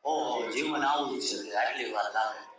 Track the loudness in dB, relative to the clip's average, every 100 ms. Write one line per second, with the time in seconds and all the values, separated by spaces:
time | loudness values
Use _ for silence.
0 | 0 0 0 -2 0 0 0 2 4 4
1 | 2 -2 -2 -4 -2 0 0 0 -2 0
2 | 0 2 0 -2 -12